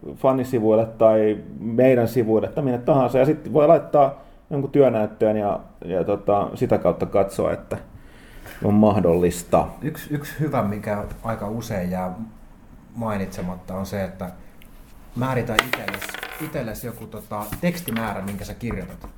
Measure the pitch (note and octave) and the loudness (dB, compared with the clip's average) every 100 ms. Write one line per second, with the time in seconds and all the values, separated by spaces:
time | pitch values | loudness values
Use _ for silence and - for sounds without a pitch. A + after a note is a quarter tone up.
0 | - - C#3 C3 B2 B2 G#2+ A2 A2+ - | -14 0 2 2 0 2 4 4 4 4
1 | A2+ A2 G#2+ G#2 - C#2 A2 A#2 C3 B2+ | 6 6 4 0 -6 -10 -4 4 6 6
2 | A2+ B2+ A2 A2 G2 - C#3+ A#2+ A#2+ C#3+ | 4 2 2 2 2 -2 -2 0 2 4
3 | B2+ B2+ C3+ D3+ - B2 D3+ D#3+ - D3 | 4 4 4 2 0 2 6 6 4 4
4 | C#3 C#3 - - _ D3 C3+ D3 C3+ A2 | 4 2 -18 -20 _ -4 0 6 6 6
5 | G#2+ - G#2+ G#2+ G2+ F#2+ - - E2+ F2+ | -2 2 2 2 0 -2 -8 -16 -4 -2
6 | E2+ G2+ - G2+ G2 - A#2+ G2+ - F2 | 0 0 2 2 0 -2 0 2 2 0
7 | F#2 G2+ G2 - D#2+ - - - - - | -2 0 0 0 -2 -2 -6 -10 -10 -20
8 | - - - - - - G#2+ G#2 G#2+ G2 | -20 -20 -20 -20 -18 -4 2 6 6 6
9 | F2+ E2+ F2 E2+ - F2 C#2+ - B2+ D#3+ | 4 4 2 0 0 0 0 -4 -8 -8
10 | - D3 - - D3+ B2+ G2+ G#2 G#2+ G#2 | -8 -8 -8 -6 -4 -2 -2 -4 -6 -6
11 | G#2 - A2+ A2 G#2 A2+ A#2 G#2 F2+ F#2 | -6 -10 -8 -6 -6 -8 -6 -4 -2 -4
12 | F#2 F2+ A2+ - - - - - - - | -4 -8 -14 -16 -20 -20 -20 -20 -18 -8
13 | A2+ G#2 F#2 - F2+ F2+ - F#2+ G2 G#2 | -6 -4 -6 -8 -8 -10 -10 -8 -6 -6
14 | F#2 - F2+ - - - - - - - | -6 -8 -12 -12 -20 -20 -20 -20 -20 -20
15 | - - B2+ B2+ A2+ G#2+ B2+ A#2 G2+ F#2+ | -14 -6 -4 -2 -2 -4 -4 -6 -8 -10
16 | - - - - D3+ D3 A2+ G#2 B2 G#2+ | -12 -12 -12 -12 -10 -8 -8 -10 -12 -12
17 | A2 A2 - G#2+ G#2 - F3 E3+ - A2+ | -14 -14 -10 -10 -8 -4 -4 -4 -6 -6
18 | A2+ G2+ G2 G2+ G2+ G2+ A#2 F#2 F2+ - | -4 -6 -8 -8 -10 -10 -8 -8 -10 -14
19 | - | -18